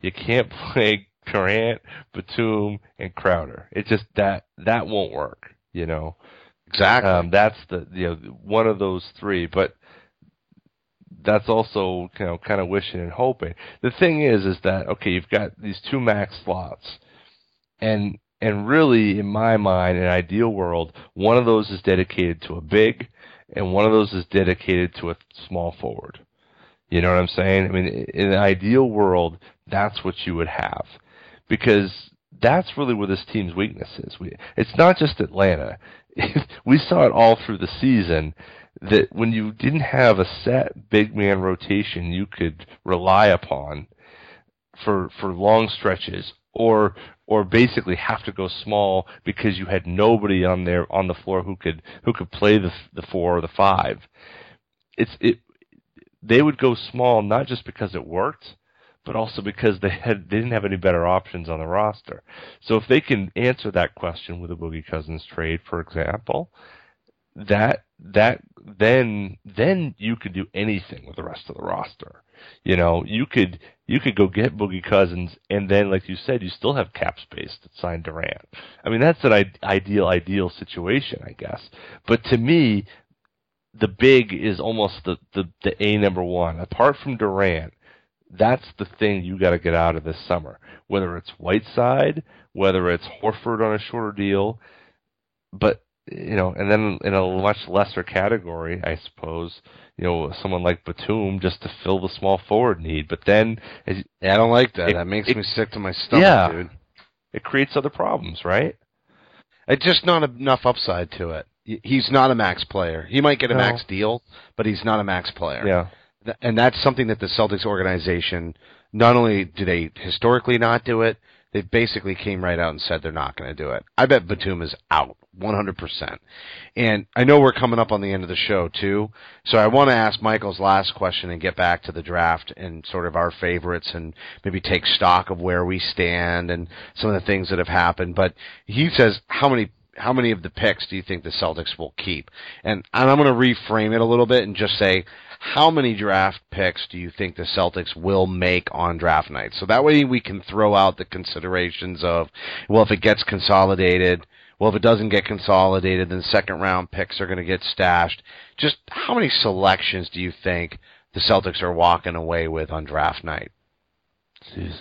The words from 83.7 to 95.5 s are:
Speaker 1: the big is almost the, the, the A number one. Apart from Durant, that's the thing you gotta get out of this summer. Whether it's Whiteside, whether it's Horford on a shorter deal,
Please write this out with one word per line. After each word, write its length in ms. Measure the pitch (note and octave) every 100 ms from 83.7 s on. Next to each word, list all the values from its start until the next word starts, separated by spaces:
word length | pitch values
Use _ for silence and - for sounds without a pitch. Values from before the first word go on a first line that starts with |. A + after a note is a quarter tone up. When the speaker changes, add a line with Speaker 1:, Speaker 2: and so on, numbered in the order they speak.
| -
Speaker 1:
the 100 | G#2+
big 440 | F#2+ B2+ C3 A2
is 240 | F#2+ G2+ F2+
almost 460 | C#2+ A2+ G#2 -
the, 120 | - F2 _
the, 140 | - F2+ _
the 180 | G2+ -
A 140 | G#2 G#2+
number 240 | G2+ F2+
one. 340 | F2+ F2+ E2+ E2
Apart 360 | F2 - B2+ C#3+
from 140 | - A#2+
Durant, 560 | G#2+ F#2+ G2 E2 D#2 _ _ _ _ _ _
that's 360 | F2+ G#2+ B2+ - -
the 80 | G2 -
thing 240 | G#2+ G2
you 140 | F2 F#2+
gotta 200 | F2+ F2
get 160 | E2+
out 200 | E2 E2 D#2+
of 80 |
this 140 | D#2 E2 -
summer. 320 | F2 D2+ - _ - _
Whether 280 | G2 F#2 F2
it's 140 | - -
Whiteside, 840 | F2 G2+ A#2 - A#2+ C3+ C#3+ D#3 - _ _
whether 380 | - F#2+ F#2 F2+
it's 140 | E2+ - -
Horford 420 | G#2+ A2 A#2+ A2+
on 100 | A2
a 40 | G#2+
shorter 340 | G#2+ A#2+ G#2+
deal, 460 | G2+ G2+ G2 G2+ A#2 _ _ _ _ _ _ _ _ _